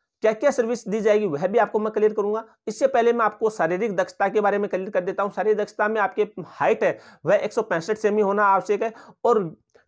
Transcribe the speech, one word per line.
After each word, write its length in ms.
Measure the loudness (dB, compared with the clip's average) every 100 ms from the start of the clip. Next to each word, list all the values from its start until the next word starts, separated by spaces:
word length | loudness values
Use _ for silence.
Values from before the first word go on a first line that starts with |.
| _ _
क्या 100 | -2
क्या 180 | 2 0
सर्विस 360 | 0 -2 -2 -4
दी 120 | -2
जाएगी, 260 | 2 2 2
वह 200 | -2 0
भी 120 | 2
आपको 200 | 2 0
मैं 140 | -2
क्लियर 200 | 2 0
करूंगा। 320 | 2 -2 -2 -6 _ -10
इससे 200 | -2 0
पहले 260 | 4 2
मैं 120 | 4
आपको 260 | 0 0 -2
शारीरिक 460 | 0 0 0 -2 -2
दक्षता 320 | -4 -2 -2
के 120 | 2
बारे 180 | 2 2
में 100 | -2
क्लियर 200 | -4 -4
कर 100 | -4
देता 220 | -2 -2
हूं। 80 | -4
शारीरिक 280 | -2 0 0
दक्षता 300 | -2 -2 0
में 120 | 0
आपके 260 | 0 0 -4 -4
हाइट 440 | -12 -2 0 2
है 140 | 0 -2 -10 -8 0
वह 80 |
एक 180 | 0 0
सौ 100 | -4
पैंसठ 340 | -2 -2 -4 -2
सेमी 260 | 0 2
होना 220 | 0 2
आवश्यक 380 | 2 2 2 -2
है 100 | -4 -8 -20 -4
और 320 | 2 2 0 -8 _ _